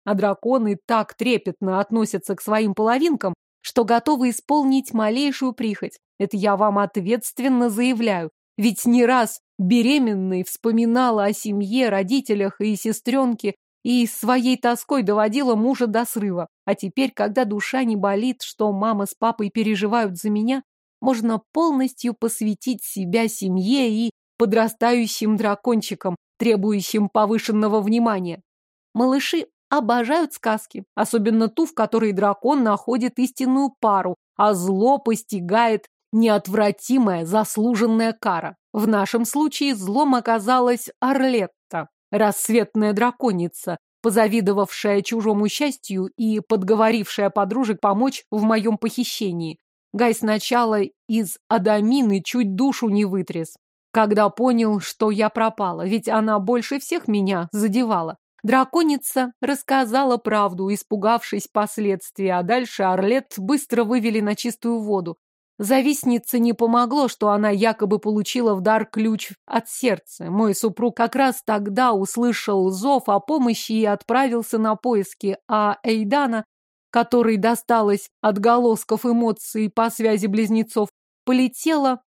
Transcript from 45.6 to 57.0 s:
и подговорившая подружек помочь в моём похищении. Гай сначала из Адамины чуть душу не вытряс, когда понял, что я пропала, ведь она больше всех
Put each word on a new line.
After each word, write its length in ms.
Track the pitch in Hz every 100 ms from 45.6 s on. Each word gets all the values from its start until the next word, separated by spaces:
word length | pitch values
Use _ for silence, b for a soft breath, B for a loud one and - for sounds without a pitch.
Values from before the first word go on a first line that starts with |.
| 294 - - 190 185 -
и 240 | 220 214
подговорившая 880 | - 220 185 220 220 226 202 - 196
подружек 500 | 208 196 220 226 208
помочь 440 | 202 196 262 - _
в 120 | 214
моём 360 | 214 220 214 214
похищении. 800 | 226 240 240 - 202 170 160 160 _ _ _
Гай 220 | 202 240
сначала 680 | 226 214 214 - 240 233 214 196 _ -
из 300 | 220 190 - _
Адамины 760 | 226 190 214 214 254 233 196
чуть 320 | - 247 208
душу 340 | 190 269 - 233
не 160 | 202
вытряс, 520 | 208 190 175 165 160 - _ _ _
когда 380 | 226 214 208 202
понял, 520 | - 254 233 220 208
что 300 | - - 220
я 200 | 202 214
пропала, 560 | 233 220 220 190 165 180
ведь 220 | 220 -
она 300 | 220 220 208
больше 400 | 190 240 - 269
всех 300 | - 339